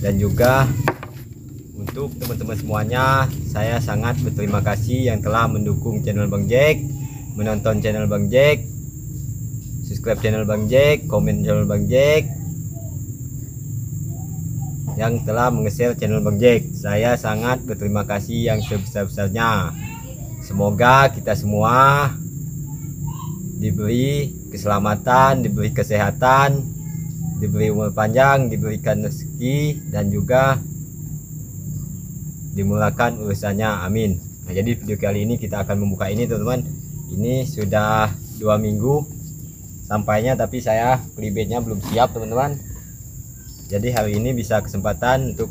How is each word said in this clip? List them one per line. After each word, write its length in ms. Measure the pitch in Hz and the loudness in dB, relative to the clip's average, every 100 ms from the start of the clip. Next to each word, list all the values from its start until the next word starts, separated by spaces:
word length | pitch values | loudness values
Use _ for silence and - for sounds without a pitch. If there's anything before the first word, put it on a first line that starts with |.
Dan 160 | 101 98 | 0 2
juga 480 | 101 92 120 131 131 131 - - - - - - - - - - | 2 4 4 6 4 2 0 -2 -12 -14 -16 -16 -16 -16 -16 -10
untuk 360 | 101 127 139 - | -8 -6 -6 -6
teman-teman 360 | 120 - 110 104 | -4 -4 -4 -4
semuanya, 440 | - 107 107 123 131 135 131 - - | -2 -2 0 2 4 4 2 -2 -4
saya 320 | 107 110 117 | -2 0 0
sangat 400 | 110 104 110 104 | 0 0 0 0
berterima 400 | 101 101 101 101 | 0 0 0 2
kasih 480 | 101 101 117 123 127 | 0 0 0 2 2
yang 160 | 104 | 2
telah 240 | 107 113 113 | 2 2 2
mendukung 560 | 107 104 101 117 104 | 2 0 0 0 -2
channel 240 | 110 104 101 | 0 0 0
Bang 160 | 101 | 0
Jack, 360 | 101 123 147 151 - - - - - 107 | 2 6 6 4 -2 -6 -8 -10 -10 -4
menonton 440 | 107 107 110 107 | -2 0 0 2
channel 240 | 107 107 104 | 0 0 0
Bang 200 | 101 101 | 0 4
Jack, 360 | 123 143 151 - - - - - - - - - - - - | 6 6 4 -2 -8 -10 -10 -10 -8 -6 -6 -6 -8 -8 -8
subscribe 360 | - 101 113 107 | -6 -4 -2 0
channel 240 | 110 107 | 2 2
Bang 240 | 107 107 107 | 0 0 4
Jack, 400 | 131 147 151 - | 6 6 4 2
komen 360 | 104 107 101 | 2 2 2
channel 240 | 104 107 101 | 2 2 4
Bang 180 | 104 101 | 2 4
Jack, 380 | 127 143 156 151 - - - - - - - - - - - - - - - - - - - - - - - - - - | 6 6 4 2 -4 -6 -6 -8 -8 -8 -8 -8 -8 -8 -8 -10 -10 -6 -6 -6 -6 -6 -6 -8 -6 -4 -4 -4 -6 -6
yang 320 | - 113 117 110 | -2 0 0 0
telah 240 | 113 123 | 2 2
menge-share 480 | 117 110 101 120 120 | 2 0 2 0 0
channel 240 | 107 110 | 0 2
Bang 160 | 104 101 | 2 6
Jack. 320 | 120 117 - | 6 6 2
Saya 440 | - 101 104 117 120 | -6 -2 0 2 0
sangat 440 | 117 107 120 127 - | -2 -2 -2 -2 -2
berterima 400 | 101 101 104 101 | -4 -2 -2 0
kasih 440 | 101 - 117 117 | -4 -2 -2 0
yang 120 | 107 | 0
sebesar-besarnya. 1120 | 104 104 95 104 98 - 98 107 117 107 85 - - - - - - - | 0 -4 -4 -4 -4 -2 -2 2 2 2 0 -4 -10 -10 -12 -12 -12 -12
Semoga 720 | - 98 101 101 120 135 135 | -6 0 2 4 6 8 6
kita 240 | - 113 | 2 -2
semua 800 | 95 101 104 110 123 135 143 139 - - - - - - - - - - - - - - - | 0 0 2 4 6 6 6 2 -2 -8 -8 -10 -8 -8 -8 -10 -8 -8 -8 -8 -8 -8 -4
diberi 720 | 107 95 104 120 135 143 139 - - | -2 0 2 2 2 0 -2 -6 -10
keselamatan, 880 | - 104 101 104 104 - 127 135 135 | -4 0 2 2 0 4 6 6 6
diberi 320 | 117 104 104 | 2 0 0
kesehatan, 880 | - - 104 101 - 127 135 139 139 131 - - - - - - - | 0 0 2 2 2 4 6 6 2 -2 -8 -8 -8 -6 -6 -6 -2
diberi 320 | 101 104 107 | -2 2 2
umur 160 | 104 107 | 2 0
panjang, 560 | 110 107 117 135 139 123 | 0 2 6 6 6 2
diberikan 560 | 110 107 107 113 104 | 0 -2 -2 0 0
rezeki, 840 | 107 - - - 120 143 151 143 - | -2 -6 -8 -4 -2 0 0 -2 -4
dan 240 | 104 101 | -2 0
juga 480 | 101 98 127 135 131 - - - - - - - - - - - - - - - - - - - | 0 2 4 4 2 -2 -10 -10 -12 -10 -10 -10 -12 -12 -10 -8 -8 -8 -10 -10 -10 -10 -10 -8
dimurahkan 640 | 98 98 104 104 - 120 117 | -2 0 2 2 2 0 0
urusannya. 640 | 107 98 104 101 110 101 | -4 -2 -2 0 0 0
Amin. 400 | 90 110 107 87 - - 82 | 0 0 2 0 -4 -14 -6
Nah, 60 | |
jadi 240 | 90 113 110 | -2 0 0
video 160 | 104 101 | -2 -2
kali 260 | 101 101 104 | 0 0 0
ini 160 | 120 | -2
kita 240 | 110 104 95 | -2 -4 -2
akan 140 | 101 | 0
membuka 260 | 101 92 98 | 0 -2 -2
ini, 220 | 104 117 | 0 0
teman-teman. 340 | 110 110 123 - - - - - | 0 0 -2 -4 -8 -10 -12 -8
Ini 400 | 95 113 131 127 | -2 0 0 -2
sudah 640 | - 101 107 107 110 104 - - - | -2 0 2 4 2 2 -2 -10 -4
dua 240 | 107 107 | 2 2
minggu 400 | 107 104 120 147 147 - - - - - - - - | 2 0 2 0 -2 -12 -12 -14 -14 -16 -18 -16 -4
sampainya, 480 | 104 104 107 120 123 | -2 2 2 2 0
tapi 240 | 107 123 | -2 -2
saya 400 | 120 110 120 127 - - | 0 2 2 0 -2 -8
klibetnya 400 | 107 101 101 120 | -4 -2 -2 -2
belum 240 | 113 101 98 | -2 -4 -2
siap, 260 | 107 127 | 2 2
teman-teman. 480 | 117 110 117 143 143 - - - - - - - - - - | 2 -2 0 0 -2 -8 -14 -14 -18 -16 -16 -16 -16 -18 -16
Jadi 320 | - 101 120 117 | -4 -2 0 0
hari 240 | 107 104 | 0 0
ini 160 | 120 123 | 0 -2
bisa 240 | 104 107 | 0 0
kesempatan 720 | 101 101 104 95 120 135 131 | 0 -4 -2 0 2 2 0
untuk 160 | 101 110 | -4 -6